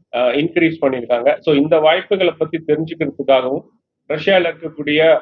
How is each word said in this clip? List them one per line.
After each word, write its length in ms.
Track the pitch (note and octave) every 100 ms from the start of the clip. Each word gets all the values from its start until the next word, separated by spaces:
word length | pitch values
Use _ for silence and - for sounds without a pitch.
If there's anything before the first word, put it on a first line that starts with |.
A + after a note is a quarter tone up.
| _ A#2+
uh, 160 | B2
இன்க்ரீஸ் 440 | C#3 E3 F3 E3 D#3+
பண்ணியிருக்காங்க. 560 | C#3 B2+ A#2 A#2+ C3 D3
So, 160 | E3
இந்த 240 | C#3+ D#3 D#3+
வாய்ப்புகளை 520 | D#3 F3+ - G3 F3 D#3+
பத்தி 200 | D#3 E3 D3+
தெரிஞ்சுக்கிறதுக்காகவும் 960 | D3+ D#3+ D#3+ C#3+ - C3+ C3 B2+ D3+ - _ _ _ -
ரஷ்யால 440 | D#3 G3 F#3 E3+
இருக்கக்கூடிய, 680 | D#3+ D#3+ D3+ D3 D3+ D#3+ C#3+